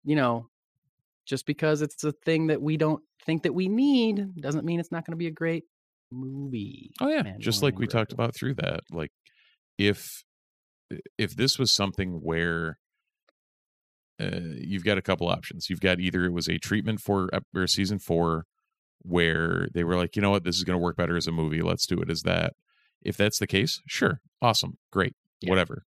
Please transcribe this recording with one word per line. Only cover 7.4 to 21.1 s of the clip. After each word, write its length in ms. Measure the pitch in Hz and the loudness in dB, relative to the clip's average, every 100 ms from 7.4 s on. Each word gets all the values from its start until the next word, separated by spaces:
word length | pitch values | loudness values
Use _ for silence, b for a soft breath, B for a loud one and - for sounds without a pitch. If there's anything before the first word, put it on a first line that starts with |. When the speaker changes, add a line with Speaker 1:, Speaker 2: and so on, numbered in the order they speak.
| 113 113 | -2 2
Speaker 2:
like 140 | 143 95 | 0 2
Speaker 1:
Mandalorian 40 | |
Speaker 2:
we 80 | 117 | 0
talked 240 | 113 107 | 0 0
Speaker 1:
Grogu. 20 | - | -2
Speaker 2:
about 200 | 117 - | -2 -2
through 200 | 123 135 | -6 -2
that. 260 | 90 - _ | -2 -4 _
Like, 200 | 82 73 _ _ b b b _ - | -8 -8 _ _ b b b _ 2
if, 460 | 202 202 - - _ _ _ _ _ _ _ - - - | 2 2 -6 -16 _ _ _ _ _ _ _ -14 -12 -4
if 160 | 101 - | -4 0
this 240 | 135 - | 0 2
was 120 | 113 | 2
something 500 | - 101 95 92 85 | 2 0 -2 -4 -4
where, 560 | 82 82 85 82 82 78 _ _ _ _ _ _ _ _ _ _ _ _ _ - | -2 0 0 0 -4 -8 _ _ _ _ _ _ _ _ _ _ _ _ _ -8
uh, 180 | 101 90 85 65 | -6 -6 -8 -10
you've 260 | - 98 | -6 -4
got 140 | 90 98 | 0 0
a 40 | |
couple 280 | 92 87 85 | 0 0 0
options. 400 | 87 - 85 - | -2 -4 -10 -8
You've 100 | 87 | 0
got 200 | 95 90 | 2 2
either 260 | 90 90 90 | 0 0 0
it 80 | |
was 160 | 87 80 | 0 -2
a 80 | 87 | -4
treatment 420 | - 104 110 107 | -2 -2 0 -4
for 300 | - 98 92 | 0 0 0
ep-, 120 | 95 - - | -4 -4 -2
or 120 | 90 | 0
season 320 | - 95 101 | 2 2 0
four 460 | - 85 85 82 - _ _ _ _ _ | 0 2 4 2 -4 _ _ _ _ _
where 680 | - 87 85 80 82 87 87 | -2 2 4 2 0 0 -2
they 100 | 87 85 | 0 2
were 100 | 90 | 2
like, 200 | 87 - | 0 0
"You 40 | |
know 80 | 101 | 2
what? 120 | 101 | 2
This 140 | 87 87 | 0 -2
is 80 | 92 | 0
gonna 120 | 90 | 0
work 200 | 87 82 | 0 0
better 180 | 85 | 0